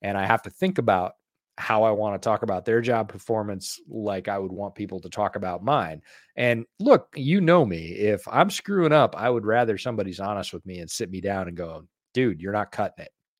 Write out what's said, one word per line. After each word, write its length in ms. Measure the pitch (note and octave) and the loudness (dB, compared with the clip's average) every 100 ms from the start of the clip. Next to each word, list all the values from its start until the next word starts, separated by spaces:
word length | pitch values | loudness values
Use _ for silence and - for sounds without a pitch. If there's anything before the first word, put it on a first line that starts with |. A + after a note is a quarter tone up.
And 160 | G2 G2+ | -6 -2
I 80 | G2 | 2
have 160 | A2+ | 0
to 80 | G2 | 0
think 300 | - F#3+ F#3 | -4 -2 0
about 340 | A#2 F#2 F2+ - _ _ _ - | 2 2 2 -6 _ _ _ -10
how 240 | - A2 | 0 4
I 80 | A2 | 4
wanna 260 | G#2+ G#2+ G2 | 4 0 -2
talk 240 | A2+ G#2 | 0 0
about 240 | A2 F#2 A2+ | 0 -2 2
their 160 | A2+ | 2
job 280 | A#2 A2+ G#2+ | 2 0 -2
performance 720 | G2 - A2 G#2 G2 - - - | -8 -4 -2 -2 -6 -10 -14 -12
like 400 | A2+ G#2 F#2+ F#2+ | -8 -4 -4 -4
I 120 | G2+ | -4
would 120 | F#2+ | -4
want 220 | F#2 G2+ | -8 -10
people 260 | - G2 F#2+ | -10 -10 -10
to 60 | F2 | -10
talk 280 | G#2 G2+ G#2 | -4 -4 -4
about 280 | F#2 F2+ | -6 -4
mine. 380 | G#2+ C#3+ F2 D2+ - - _ - | -2 -2 -2 -10 -18 -20 _ -2
And 300 | B2 A#2 A#2 - | 0 0 -2 -2
look, 300 | A3+ A#3+ - - | 4 4 4 -6
you 260 | C3+ G3 | 0 4
know 220 | E3 F3 | 6 6
me, 260 | A#2 E2 E2 | 4 0 -6
if 380 | - G#2 G2+ - | -2 0 0 0
I'm 220 | B2 F#3+ | 2 2
screwing 420 | - - G3+ D#3+ | 2 -2 2 4
up, 240 | D3+ A2+ - | 6 4 2
I 140 | A#2 | 0
would 160 | A#2+ G#2 | 0 2
rather 320 | A#2 A#2 G2 | 2 2 0
somebody's 420 | B2+ A2 F#2+ F2+ | -4 -4 -4 -4
honest 320 | G2 G2+ F#2 | -4 -4 -6
with 140 | F2 F#2+ | -10 -12
me 140 | F2+ | -12
and 100 | E2+ | -10
sit 220 | - G2+ | -8 -6
me 100 | F#2 | -6
down 260 | G2 G2 F2+ | -4 -4 -4
and 80 | F2 | -8
go, 280 | E2+ D#2 - _ _ B2 | -10 -12 -18 _ _ 0
"Dude, 260 | B2 D#2+ | 2 0
you're 120 | F#2 | -2
not 180 | G#2 G2+ | -2 -2
cutting 340 | - G2+ - E2 | -4 -4 -6 -20
it. 60 | _ _ | _ _